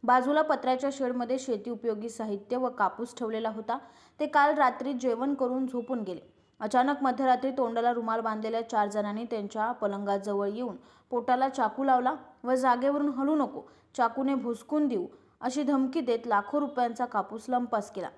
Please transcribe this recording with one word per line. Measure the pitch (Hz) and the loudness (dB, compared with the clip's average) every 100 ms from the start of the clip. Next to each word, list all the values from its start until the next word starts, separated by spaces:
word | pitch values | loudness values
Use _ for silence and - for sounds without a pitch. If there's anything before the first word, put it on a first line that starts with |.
बाजूला | 233 254 254 302 | 6 4 6 2
पत्र्याच्या | 311 277 254 254 277 | 4 2 2 0 0
शेडमध्ये | 277 254 247 233 262 | -2 -2 -2 -2 -2
शेती | 262 220 214 | -2 -4 -4
उपयोगी | 233 233 214 226 | -4 -4 -4 -6
साहित्य | 220 220 202 202 247 | -6 -4 -4 -4 -2
व | 254 | -2
कापूस | 247 196 - 240 - | 2 0 0 -10 -6
ठेवलेला | 240 220 226 | -4 -2 -4
होता. | 220 214 240 - - - _ | -6 -6 -6 -6 -20 -20 _
ते | 294 | 0
काल | 302 285 | 4 4
रात्री | 302 269 247 262 | 6 4 2 -4
जेवण | 254 254 240 269 | -2 0 0 -2
करून | 277 254 254 262 | 0 0 0 -2
झोपून | 247 233 247 | -4 -4 -4
गेले. | 196 175 - _ _ _ | -4 -8 -12 _ _ _
अचानक | 220 247 254 277 | 0 2 4 2
मध्यरात्री | 269 247 269 247 262 | 0 2 2 2 2
तोंडाला | 269 240 226 240 | 0 0 2 2
रुमाल | 240 226 226 | 0 0 -2
बांधलेल्या | 220 214 220 226 226 | -2 -4 -2 -4 -2
चार | 233 202 | 0 2
जणांनी | 208 208 208 233 | 0 -2 -4 -4
त्यांच्या | 226 202 220 214 | -6 -4 -2 -2
पलंगाजवळ | 240 208 196 202 196 196 202 202 | 0 -2 -2 -2 -2 0 -2 -2
येऊन | 208 247 208 - - _ | -2 -6 -8 -16 -20 _
पोटाला | 247 233 254 269 | -4 2 2 2
चाकू | 269 220 214 | 2 -2 0
लावला | 277 254 247 302 - - | 4 4 4 -2 -10 -12
व | 240 | 0
"जागेवरून | 254 254 247 269 285 294 | 2 4 4 2 2 0
हलू | 254 277 311 | 0 0 2
नको," | 240 - - - _ - | 0 -4 -16 -20 _ 0
चाकूने | 233 233 269 269 | 0 2 0 0
भुसकून | 226 226 - 302 294 | -2 -6 -2 0 2
देऊ | 226 - - _ _ | 0 -4 -10 _ _
अशी | 247 262 | -4 -2
धमकी | 277 277 262 320 | 0 2 2 0
देत | 247 226 240 | 0 -2 2
लाखो | 208 208 294 | 0 2 0
रुपयांचा | 285 285 240 233 | 0 0 -2 0
कापूस | 247 220 185 220 220 | -4 -2 -4 -8 -2
लंपास | 247 240 226 208 | -2 0 -2 -2
केला. | - 170 | -8 -10